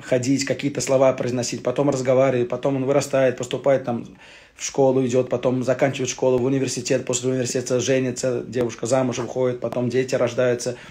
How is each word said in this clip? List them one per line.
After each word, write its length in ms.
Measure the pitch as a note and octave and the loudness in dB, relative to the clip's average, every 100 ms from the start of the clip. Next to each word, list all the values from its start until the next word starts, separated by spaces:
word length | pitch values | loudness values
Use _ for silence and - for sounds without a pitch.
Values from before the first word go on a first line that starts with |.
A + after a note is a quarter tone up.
ходить, 420 | - B2+ A#2+ C#3 - | -2 0 2 0 0
какие-то 360 | B2 C#3 C#3 | -2 -2 -4
слова 320 | B2 C3 C3+ | 0 4 4
произносить, 500 | B2+ B2+ B2+ A#2 B2 | 4 0 -2 -4 -4
потом 260 | - B2 C#3+ | -2 0 2
разговаривает, 600 | C#3 B2+ B2+ C3+ B2+ A#2+ | 2 2 4 4 2 0
потом 260 | B2 C#3+ C#3 | -2 -2 0
он 100 | C3 | 2
вырастает, 520 | C#3 C#3 C3+ C3 A#2+ | 2 2 2 2 0
поступает 480 | B2 C3 C#3 C3 C3 | -4 -2 2 2 0
там 320 | A#2 - - - - - - | -6 -8 -16 -20 -20 -20 -12
в 100 | - | -6
школу 400 | - C3+ C3 B2+ | 2 4 4 2
идет, 240 | B2+ B2+ | 0 0
потом 340 | A#2+ B2+ B2+ | 0 0 0
заканчивает 460 | A#2+ B2+ C#3 B2+ C3 | 0 0 0 0 -4
школу, 280 | - C3 B2+ | -2 2 2
в 60 | |
университет, 640 | B2 C3+ B2+ B2+ A#2+ C3 B2+ | 2 0 -2 -4 -2 -2 -2
после 240 | A#2+ B2 | -2 -2
университета 500 | C3 A#2 C3 B2 B2 | -2 -2 -4 -2 0
женится, 640 | A#2+ C3 C3 - C3 A#2+ - | 2 0 0 -2 -2 -4 -4
девушка 420 | A#2 A#2+ - A2+ | -4 -4 -4 0
замуж 320 | C3 C3 A#2 | 0 0 -2
выходит, 420 | A2+ C3 B2+ B2 | -4 -2 -2 -2
потом 260 | A#2 B2 B2 | -4 -2 -2
дети 280 | B2 C3 C3 | 0 0 0
рождаются, 600 | A#2+ A#2 B2+ A#2+ B2+ A#2+ - | 0 2 0 0 -2 -8 -12